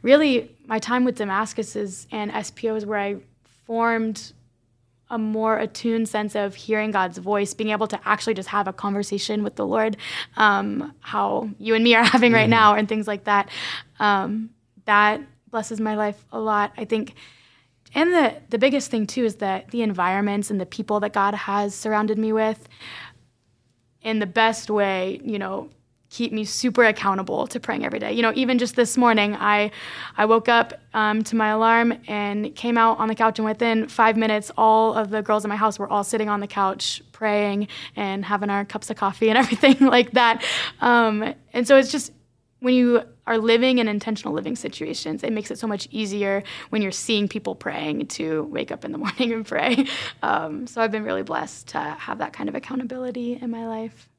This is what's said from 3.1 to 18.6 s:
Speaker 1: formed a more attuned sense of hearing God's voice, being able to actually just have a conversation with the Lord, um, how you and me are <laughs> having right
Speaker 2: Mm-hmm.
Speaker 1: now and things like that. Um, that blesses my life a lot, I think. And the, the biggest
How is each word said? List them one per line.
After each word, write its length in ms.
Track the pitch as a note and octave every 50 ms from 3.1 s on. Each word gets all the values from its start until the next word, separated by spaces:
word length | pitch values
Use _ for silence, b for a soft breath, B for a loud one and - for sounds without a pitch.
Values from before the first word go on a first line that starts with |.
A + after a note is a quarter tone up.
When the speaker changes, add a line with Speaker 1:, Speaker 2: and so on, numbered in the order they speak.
| G3+ F#3+ - _ _ _ _ _ _ _ _
Speaker 1:
formed 680 | - A3+ A3+ A#3 A#3 A#3 A3+ A3+ A3 G#3+ - - - - _ _ _ _ _ _ _ _ _ _ _ _ _ _ _
a 80 | A#3 A3+
more 400 | A3 G#3+ G#3+ A3 A3 A3 A3 G#3+
attuned 500 | A3 G#3+ - - - A#3 A3+ A3+ A3+ G#3+
sense 260 | - A3 G#3 G#3 -
of 200 | G#3+ G3+ G3+ F#3+
hearing 360 | - - - A3 G#3+ G#3+ G#3+
God's 260 | G3+ G3+ F#3 F3+ E3+ F#3
voice, 360 | F3 F#3+ G#3 G3+ G3+ G3 -
being 160 | - G#3+ G#3+
able 160 | G#3+ G3+ A3 G#3
to 120 | - G3 - -
actually 260 | G#3+ G#3 - A#3 A3
just 140 | F#3 F#3 -
have 180 | - G#3 G3+ F#3+
a 60 | F#3+
conversation 680 | - - G3+ G3+ G3+ G3+ - G3+ G3+ - - G#3+ G#3+ G#3
with 120 | G#3 -
the 100 | - A3
Lord, 320 | - G3+ A3 A3 A3+ G#3 G#3 B B B B B B B -
um, 560 | A3 G#3+ G3+ G3 G3 G#3 G3+ - - D4+ - _
how 500 | _ - - G#3 G3+ G3+ G3 - A3+ G#3+ G3+ -
you 160 | G#3 A3 A3+
and 80 | A3 A3+
me 100 | A#3+ A#3
are 80 | A3+ A#3+
<laughs> 100 | G3+ -
having 160 | B3 A3+ A#3+
right 120 | A#3 A3+ G#3+
Speaker 2:
Mm-hmm. 60 | A3
Speaker 1:
now 240 | A#3 A3+ A3 G#3 G#3
and 120 | G#3 G#3+ G3
things 200 | A3 A3 G#3 A3
like 180 | G#3 G3+ -
that. 240 | - G#3 G3+ G3 - B B B B B B B B _ _
Um, 500 | G#3+ G#3 G3+ G3 F#3+ - G#3 A3 A3 A3+ _ _ _ _ _ - _
that 360 | - G#3 G#3 G#3 G#3 G#3+ - C#4+ - _ _ _ _
blesses 280 | - A3+ G#3+ - A#3 G#3+
my 160 | A3 G#3+ G#3+
life 280 | G#3 G#3+ G#3 G#3 - _ _
a 80 | - A#3
lot, 340 | A3 A3 G#3+ G#3 G#3 G#3 - -
I 80 | A#3
think. 280 | G3+ A3+ A3 G#3+ - - b b b b b b b b b b b b _ _ _ -
And 180 | C#4 D#4 E4+ F4+
the, 220 | E4+ D4 A3+ - - - _
the 80 | -
biggest 300 | A3+